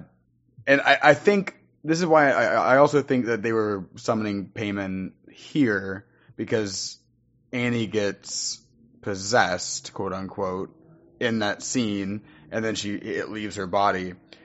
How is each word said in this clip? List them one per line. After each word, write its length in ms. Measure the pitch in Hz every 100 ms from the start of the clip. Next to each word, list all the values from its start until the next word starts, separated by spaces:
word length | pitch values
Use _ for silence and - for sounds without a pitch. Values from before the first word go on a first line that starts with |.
| 85 _ _ _ _ - -
and 140 | 139
I, 180 | 135 139
I 120 | 147
think 420 | 143 - 202 190 - _ _
this 160 | 147 165
is 80 | 175
why 240 | 156 143
I, 140 | 98 113 110 92
I 20 | 131
also 240 | 143 147
think 240 | 139 131 110
that 160 | 113
they 100 | 113
were 320 | 113 107 101 87 113
summoning 520 | - 110 107 101 92
Paimon 580 | - 104 101 95 95 92 - -
here, 760 | - - 160 127 101 95 95 - _ _ -
because 600 | 107 117 104 95 - - _ _ _ _ _
Annie 340 | 127 120 120 110
gets 720 | 107 101 95 - - - - _ _ _ _
possessed, 920 | - 98 98 120 92 90 - - -
quote 200 | - 95
unquote, 640 | 95 95 95 95 92 95 - - - _ -
in 200 | 123 113
that 220 | 104 98
scene, 600 | - 131 113 101 98 104 - - -
and 140 | 107
then 100 | 113
she, 200 | 101 101
it 340 | 98 - 85 87
leaves 260 | 107 107 101
her 100 | 92
body. 480 | 98 101 95 92 90 _ -